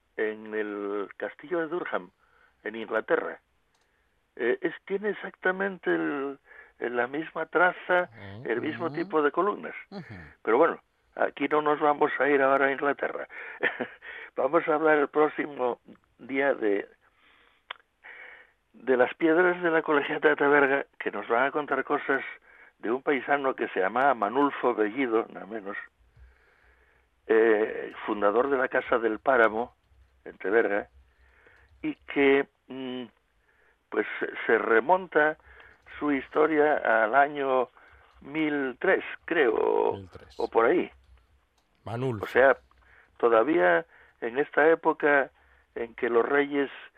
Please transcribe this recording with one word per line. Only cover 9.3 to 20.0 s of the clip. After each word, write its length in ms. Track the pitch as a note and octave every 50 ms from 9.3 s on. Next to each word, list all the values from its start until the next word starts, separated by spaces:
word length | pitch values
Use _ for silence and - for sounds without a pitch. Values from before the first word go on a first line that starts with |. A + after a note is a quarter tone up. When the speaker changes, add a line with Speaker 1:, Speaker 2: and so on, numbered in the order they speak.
Speaker 1:
columnas. 420 | - F3 F3+ G#3 - - - - - - - -
Speaker 3:
Ujú. 240 | G3 G3+ D#3 - G#2+ F2+ D#2 D2 - _
Speaker 1:
Pero 160 | - - A2 C3
bueno, 220 | E3+ D3 F2+ - _ _ _ _ _ _ -
aquí 340 | - A2 - - - C#3+ C3+
no 140 | D3+ D3+
nos 180 | D3+ D3 D3 C#3
vamos 320 | D3+ D3 D3 C#3+ D3+ C#3 - -
a 100 | B2+ C#3+
ir 140 | D3 C#3
ahora 240 | C#3 C3+ C#3 C#3 C#3
a 60 | C#3
Inglaterra. 560 | C3+ C3 C#3+ C#3+ C#3 - - - - - C#2 - - - - - - -
<laughs> 400 | - - - - - - - - - - - - - - _
Vamos 320 | - B2+ C3+ D#3 E3+ D#3 E3
a 60 | D3+
hablar 240 | D3 D#3+ D#3 D#3 D3
el 100 | C#3+ -
próximo 720 | - D3+ D#3 D3 - - C#3+ D3+ C#3+ C3 B2+ B2 A2+ - _ - A#2 - _ _ _ -
día 340 | B2+ A#2+ C3+ C3+ C#3 C#3
de, 340 | - - - G#2 G2+ G2 - - _ _ _ _ _ _ _ _ _ _ _ _ _ _ _ - - _ _ _ _ _ - - - - - - - - - _ _ _ _ _ _
de 220 | - A2+ B2 C3 A#2+
las 160 | B2 A#2+ -
piedras 480 | - E3 D#3+ D#3+ E3+ F3+ F3+ F3+ F3+
de 80 | F3+ E3
la 100 | D#3+ D#3+
Colegiata 480 | D#3 - D3+ C#3+